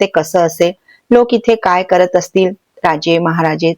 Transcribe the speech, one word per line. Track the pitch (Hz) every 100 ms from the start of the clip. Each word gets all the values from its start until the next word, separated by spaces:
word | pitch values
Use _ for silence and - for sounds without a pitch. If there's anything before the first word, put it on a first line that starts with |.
ते | 196
कसं | 170 156 185 170
असेल, | 160 175 185 _ _ -
लोक | 240 240
इथे | 233 233
काय | 226 190 180
करत | 185 180 180 180
असतील, | 175 196 185 196 _ _
राजे | 175 151 165 170
महाराजे | 170 165 160 156 165